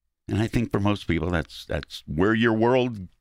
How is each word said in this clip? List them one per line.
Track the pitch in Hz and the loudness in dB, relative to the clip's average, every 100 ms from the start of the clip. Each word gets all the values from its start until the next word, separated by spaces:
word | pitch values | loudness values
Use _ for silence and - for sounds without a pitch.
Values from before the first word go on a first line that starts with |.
| _ _ - | _ _ -4
And | 101 | -2
I | 113 | 0
think | 127 110 | 0 0
for | 104 | 0
most | 101 101 - | 0 -2 -2
people, | 82 85 | -2 0
that's, | 87 - - | -2 -4 -10
that's | - 78 - - - | -8 -8 -8 -14 -6
where | 76 98 | 0 2
your | 113 117 | 4 2
world | 110 117 127 123 107 90 _ | 2 2 2 0 -4 -14 _